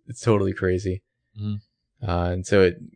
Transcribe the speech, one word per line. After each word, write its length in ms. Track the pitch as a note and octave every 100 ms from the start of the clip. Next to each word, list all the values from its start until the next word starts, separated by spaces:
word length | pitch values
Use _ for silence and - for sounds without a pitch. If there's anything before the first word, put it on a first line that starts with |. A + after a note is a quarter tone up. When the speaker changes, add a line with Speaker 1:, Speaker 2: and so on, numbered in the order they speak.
| -
Speaker 1:
It's 160 | A#2+
totally 320 | A#2+ G#2 G2
crazy. 480 | - F#2+ F#2 G2 F#2 _ _ _ G#2
Speaker 2:
Mm-hmm. 640 | G#2 G#2 - _ _ - G2
Speaker 1:
Uh, 220 | F2 F2+
and 160 | F2+ F#2
so 160 | G2+
it, 140 | F2+ F2 -